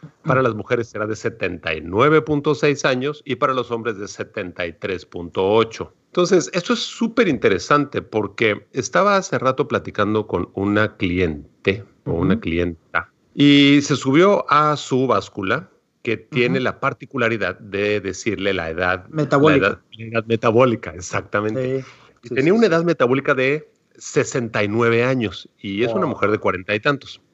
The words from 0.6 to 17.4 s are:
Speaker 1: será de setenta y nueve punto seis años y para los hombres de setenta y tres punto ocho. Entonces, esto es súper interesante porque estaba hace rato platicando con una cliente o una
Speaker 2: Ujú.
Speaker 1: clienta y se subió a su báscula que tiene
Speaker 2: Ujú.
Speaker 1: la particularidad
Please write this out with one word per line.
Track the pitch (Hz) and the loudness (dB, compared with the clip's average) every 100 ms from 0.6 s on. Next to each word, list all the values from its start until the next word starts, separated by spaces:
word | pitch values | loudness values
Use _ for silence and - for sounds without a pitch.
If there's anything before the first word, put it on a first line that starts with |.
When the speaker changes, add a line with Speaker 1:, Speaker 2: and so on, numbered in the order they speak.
| - 120 113 | -4 -4 -4
Speaker 1:
será | 107 107 | -6 -6
de | 107 | -6
setenta | 117 - 92 87 85 | -6 -6 -6 -6 -6
y | 78 | -8
nueve | 82 98 143 156 | -4 2 4 4
punto | 156 147 151 | 2 -2 0
seis | 139 147 135 147 | 0 0 0 0
años | 127 139 147 - | -2 -4 -6 -6
y | - | -2
para | 143 131 | 0 -2
los | 113 | -4
hombres | 117 113 101 | -4 -6 -6
de | 101 | -10
setenta | - 104 110 90 82 87 | -10 -10 -8 -8 -6 -8
y | |
tres | - 101 90 | -6 -6 -8
punto | - - 87 95 95 | -8 -12 -8 -2 2
ocho. | 110 113 - 87 _ _ | 4 2 -4 -14 _ _
Entonces, | - 175 185 - | -2 2 2 2
esto | 180 - | -4 -2
es | 233 | -4
súper | - - 226 226 196 | -4 -4 -2 0 0
interesante | 123 110 90 - 147 143 - | 2 2 2 2 2 2 -4
porque | - 110 101 - 110 101 - | -4 -4 -2 0 0 0 -6
estaba | 139 - 175 202 196 | -8 -2 0 2 2
hace | 185 127 | 0 -2
rato | 127 131 139 | 0 0 0
platicando | 107 92 98 101 107 101 | -2 -2 -2 0 0 -2
con | 87 90 | -4 -4
una | - 101 104 107 - | -2 0 2 0 -2
cliente | 92 90 87 73 - _ 98 95 - _ - | -2 0 0 -2 -12 _ -2 -2 -4 _ -6
o | |
una | 85 92 98 | -2 0 0
Speaker 2:
Ujú. | |
Speaker 1:
clienta | 90 82 87 82 _ 80 - _ _ | 0 -2 -2 -4 _ -6 -6 _ _
y | - 143 143 143 143 | 2 6 6 6 4
se | 143 139 | 2 -2
subió | 131 143 190 202 - | 2 4 4 4 2
a | 147 151 147 | 2 2 0
su | - 127 131 | -2 0 2
báscula | 104 - - 95 131 185 _ _ _ | 0 -2 -6 -2 -2 -4 _ _ _
que | 117 107 | -6 -6
tiene | - 123 120 131 | -4 0 0 0
Speaker 2:
Ujú. | 123 | -2
Speaker 1:
la | - | -2
particularidad | 135 135 - 127 117 113 | -4 -6 -8 -2 0 0